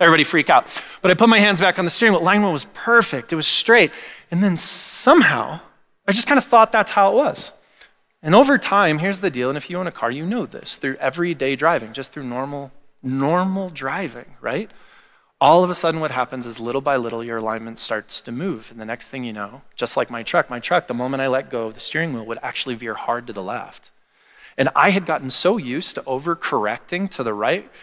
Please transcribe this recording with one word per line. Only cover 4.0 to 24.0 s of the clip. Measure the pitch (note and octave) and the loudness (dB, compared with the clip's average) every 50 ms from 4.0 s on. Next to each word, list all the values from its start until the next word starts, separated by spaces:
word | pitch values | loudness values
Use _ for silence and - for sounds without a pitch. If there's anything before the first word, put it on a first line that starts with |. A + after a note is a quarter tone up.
| - - - - _ _ | -16 -18 -20 -20 _ _
And | F3 E3+ | -2 0
then | G#3 G3+ F3 | 2 2 2
somehow, | D#3+ - - - - - - - - - B3 D#4+ E4+ A3+ - C3+ A#2+ A2+ B2+ D3+ E3+ - _ _ _ _ _ _ _ _ | 2 0 0 0 -2 -4 -6 -6 0 4 6 6 8 6 4 2 0 -4 -6 -8 -12 -14 _ _ _ _ _ _ _ _
I | - | 0
just | G3 A#3 - | 2 2 2
kinda | - C#4+ C4 | 4 2 2
thought | - - B3 A3+ A3 - | 4 4 6 6 6 6
that's | - A3 G3+ - | 4 0 0 0
how | - G#3 G3 G3 | 2 4 4 4
it | G3+ | 4
was. | A#3+ D4 - - - - - - _ _ _ _ _ - _ _ _ _ _ _ _ | 4 2 0 -2 -4 -10 -12 -12 _ _ _ _ _ -20 _ _ _ _ _ _ _
And | - D#3 F3 | 0 6 6
over | A3+ C#4+ C#4 C#4+ A3+ | 6 8 6 4 2
time, | - - G3 G3+ G3 E3 D3+ D3+ | 2 2 2 4 4 4 2 0
here's | E3+ G3 G3 F#3 | -2 -2 -2 -2
the | G3+ F3+ | -2 -4
deal, | C3 B2 B2 B2+ | -2 -2 -2 -2
and | C#3+ | -4
if | D3 - - | -4 -8 -8
you | F3 F3+ | -8 -8
own | F#3 | -8
a | F3 | -8
car, | - - A#2 A#2 | -6 -4 -4 -4
you | B2 C#3+ D#3+ | -4 -4 -6
know | F3+ A3+ B3 D#3+ | -4 -4 -4 -6
this, | - - - - - - | -8 -10 -12 -8 -6 -6
through | - - C3+ C3+ | -4 -4 -6 -6
everyday | - - C3+ C3 E3+ F3 F3 E3 C3+ C3+ C3+ C#3 | -4 -4 -4 -2 -2 -4 -4 -2 -4 -4 -4 -2
driving, | B2 D3 E3 E3+ C3+ A#2 A2 | 0 0 0 0 0 -4 -8
just | A2+ C#3 C3 - | -10 -10 -10 -10
through | - D3+ C3+ | -10 -10 -10
normal, | B2 A#2+ B2+ C3+ C#3+ C#3+ C#3+ C#3 C3+ - - - - _ _ | -8 -8 -8 -8 -8 -8 -10 -12 -14 -18 -20 -20 -20 _ _
normal | - B2+ C3 C3+ C#3 D3 E3+ F3+ F#3 F#3+ F#3+ G3 F#3+ F3+ | -8 -6 -2 0 0 2 2 2 0 0 -2 -4 -6 -8
driving, | D#3+ C3+ C#3 C3+ C#3+ F3+ F#3+ C3+ A#2+ A#2+ A#2+ - - - | -10 -8 -8 -6 -6 -6 -8 -8 -10 -14 -18 -18 -20 -10
right? | - A#2 B2 E3 A3 G#3+ - - - - _ _ _ _ _ _ _ _ _ _ | -8 -6 -6 -6 -6 -8 -14 -20 -20 -20 _ _ _ _ _ _ _ _ _ _
All | C3+ C#3+ D#3+ F3 | 4 6 6 6
of | F3+ F3 | 4 2
a | F3 | 0
sudden | - - E3 D#3+ D#3+ | -2 -2 -2 -2 -2
what | D#3 D3 | -4 -4
happens | B2+ B2+ B2 - C3+ B2+ A#2 | -4 -4 -6 -6 -6 -10 -8
is | A#2+ A2+ A#2 | -8 -8 -6
little | A2+ A#2 B2 C#3 | -6 -4 -4 -4
by | C#3 C#3+ C#3 | -2 0 0
little, | B2+ A#2 A#2 A#2 A2+ | 0 -2 -4 -6 -8
your | A#2 A#2+ A#2 | -8 -8 -8
alignment | A2+ A2 A2 A2 A2 A2+ A2+ A2+ - | -6 -6 -6 -6 -6 -8 -12 -10 -8
starts | - - A2+ G#2+ - - - - | -6 -4 -4 -6 -6 -8 -10 -10
to | - B2 | -8 -8
move. | A#2+ B2+ F3 G3 C#3+ A2 A2 - | -10 -8 -6 -6 -8 -8 -12 -18
And | A#2+ A#2 | -18 -16
the | A2 | -12
next | A2 A#2+ A#2+ - | -12 -10 -8 -8
thing | - - C3 | -8 -8 -8
you | B2 A#2 | -10 -10
know, | G#2+ G#2 G2+ G2+ A2+ C#3 - - _ | -8 -10 -10 -12 -12 -18 -20 -20 _
just | - A#2+ - - | -4 -4 -2 0
like | C3+ B2 - | -2 -2 -4
my | A#2+ A#2 A2+ | -6 -10 -8
truck, | - - F3 C#3+ - | -2 0 0 0 -2
my | B2 A#2+ | -6 -10
truck, | - - - E3+ - - | -4 -2 -2 -2 -2 -4
the | B2 | -6
moment | A#2+ B2 C3 C3+ C3 | -6 -4 -4 -4 -4
I | C3+ C3+ | -2 -2
let | B2+ C3 C3+ - | -2 -2 -4 -4
go | C3 A#2 A2+ | -8 -8 -6
of | A2 A2+ | -8 -8
the | - | -8
steering | - - - D#3 E3 E3 | -8 -6 -4 -4 -4 -4
wheel, | C3 A2+ G#2+ | -6 -8 -8
would | A2 A2+ - | -10 -10 -10
actually | - C#3+ - - - C3+ A#2+ | -10 -10 -8 -8 -6 -6 -8
veer | A2 A#2+ A2+ G#2+ | -8 -8 -10 -10
hard | - - - A#2 A#2+ A#2+ A#2+ | -8 -4 -4 -4 -4 -6 -10
to | |
the | G#2+ G2+ | -10 -10
left. | F#2 F2+ - A#2 - - - - - _ _ _ | -8 -8 -8 -10 -10 -14 -18 -20 -20 _ _ _